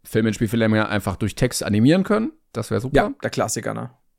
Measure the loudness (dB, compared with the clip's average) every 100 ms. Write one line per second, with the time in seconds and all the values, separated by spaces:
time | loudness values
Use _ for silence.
0 | -6 0 0 0 0 2 2 2 2 -2
1 | -2 -2 -4 -2 -2 -2 0 4 6 4
2 | 2 0 -2 -8 _ -8 -4 -4 0 0
3 | 0 -4 -6 -2 -2 -4 -6 -8 -10 _
4 | _